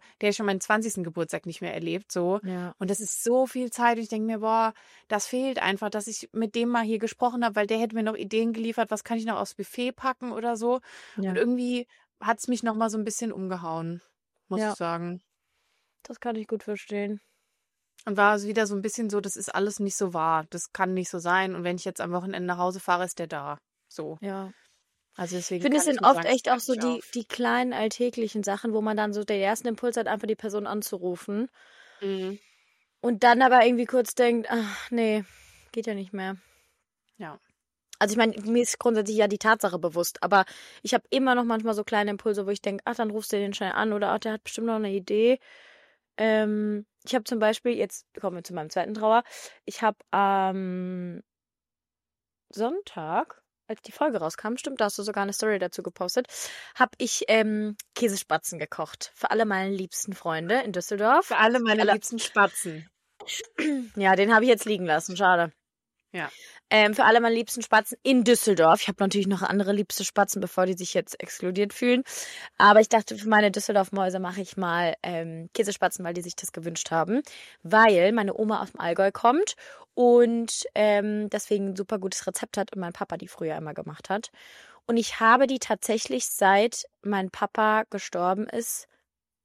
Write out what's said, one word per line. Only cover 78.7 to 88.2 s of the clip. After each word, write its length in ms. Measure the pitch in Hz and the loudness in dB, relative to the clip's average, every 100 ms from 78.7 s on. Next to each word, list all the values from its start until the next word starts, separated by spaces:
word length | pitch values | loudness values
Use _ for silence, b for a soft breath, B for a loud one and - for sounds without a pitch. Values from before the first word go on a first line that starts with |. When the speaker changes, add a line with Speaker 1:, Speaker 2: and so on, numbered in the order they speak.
Speaker 2:
dem 100 | - | -6
Allgäu 300 | 170 170 196 | -2 0 0
kommt 440 | - 233 294 427 - B B B - | 4 2 4 0 -6 B B B 4
und, 680 | 247 240 240 233 226 - - - | 8 8 6 2 -4 -6 -4 2
ähm, 540 | 214 202 208 214 214 | 4 4 2 -2 -2
deswegen 380 | 208 - 208 196 | -4 -2 -2 -2
ein 60 | 190 | -4
super 240 | 190 208 | -6 -4
gutes 280 | 190 - - | -4 -6 -6
Rezept 300 | - - - | -6 -6 -6
hat 160 | 196 | -6
und 60 | 190 | -6
mein 120 | 175 | -8
Papa 240 | - 196 170 | -8 -8 -8
die 100 | 180 | -10
früher 300 | - 160 160 | -8 -6 -6
immer 160 | 156 | -8
gemacht 360 | - 156 156 - | -10 -12 -14 -6
hat. 200 | 202 - B B B B B - | -6 -6 B B B B B 0
Und 100 | 233 | 0
ich 220 | 220 - | 0 2
habe 260 | 226 254 262 | 6 6 6
die 120 | 262 | 2
tatsächlich, 680 | - 214 - 220 - 254 - | -2 -4 0 -2 -2 -4 -4
seit 580 | - 190 196 233 - - _ | 4 6 6 4 -2 -12 _
mein 280 | 202 202 190 | -4 -2 -4
Papa 540 | - 202 - 214 214 220 | -4 -2 2 4 2 0
gestorben 580 | 196 - 180 | -8 -6 -2